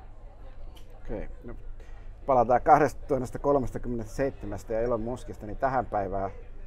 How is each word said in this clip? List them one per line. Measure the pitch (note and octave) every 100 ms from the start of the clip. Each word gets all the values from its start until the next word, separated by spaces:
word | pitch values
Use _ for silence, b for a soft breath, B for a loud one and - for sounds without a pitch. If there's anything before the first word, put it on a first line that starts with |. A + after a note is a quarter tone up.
| - - - - - - - - - - -
Okei, | A2 E2 - A#2+
no, | - - - B B B - -
palataan | B2+ A#2 B2
kahdestatoista | D#3 D3+ C#3+ - - C3 B2+ A#2+
kolmestakymmenestäseitsemästä | C#3 C#3+ A2+ B2+ A#2+ A#2+ A2 - C#3 C3 G2+ G2+ - A2
ja |
Elon | A#2+ A#2+
Muskista, | A2+ B2 - G2 G#2
niin | G#2
tähän | C3+ C3 A2
päivään, | G#2 F#2+ F#2+ F#2+ - - -